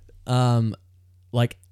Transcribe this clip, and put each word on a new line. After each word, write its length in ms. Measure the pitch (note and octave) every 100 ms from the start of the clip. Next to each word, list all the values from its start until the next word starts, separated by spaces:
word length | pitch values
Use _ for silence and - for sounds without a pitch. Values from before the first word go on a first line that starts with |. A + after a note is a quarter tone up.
| - - -
um, 480 | B2+ B2 A#2+ A2+ - _ _ _ _ _
like, 240 | A#2+ D3 - _